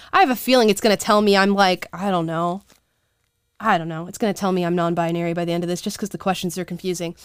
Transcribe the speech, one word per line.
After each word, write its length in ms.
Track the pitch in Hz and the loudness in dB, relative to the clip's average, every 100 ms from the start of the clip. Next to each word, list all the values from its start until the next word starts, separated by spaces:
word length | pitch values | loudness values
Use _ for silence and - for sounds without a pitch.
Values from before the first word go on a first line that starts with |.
| - | -2
I 80 | 370 | 2
have 80 | 302 | 2
a 80 | 226 | 2
feeling 320 | 240 254 214 | 2 4 4
it's 100 | 196 | 4
gonna 160 | 220 190 | 2 2
tell 240 | - 208 | 2 4
me 140 | 208 196 | 4 4
I'm, 180 | 196 | 4
like, 340 | 202 190 180 - | 4 2 2 -6
I 180 | 170 202 | -8 -2
don't 160 | 180 165 | -2 -2
know. 340 | 165 175 190 - _ _ _ _ _ _ _ _ - | -2 -4 -6 -10 _ _ _ _ _ _ _ _ -6
I 180 | 214 175 | 0 0
don't 120 | 165 | 0
know. 180 | 160 175 | -8 -10
It's 100 | - | -4
gonna 160 | 214 | -2
tell 200 | - 196 | 0 0
me 100 | 185 | 0
I'm 120 | 175 180 | 0 0
non-binary 580 | 170 170 170 170 170 | 0 0 0 -2 -2
by 100 | 170 | -2
the 80 | 170 | -2
end 140 | 170 175 | -2 -2
of 20 | |
this 140 | 175 | -4
just 180 | 208 - | -6 -8
'cause 100 | 202 | -8
the 80 | - | -6
questions 400 | 196 180 180 185 | -4 -4 -4 -6
are 60 | |
confusing. 500 | 175 175 185 175 170 - | -8 -8 -6 -6 -8 -10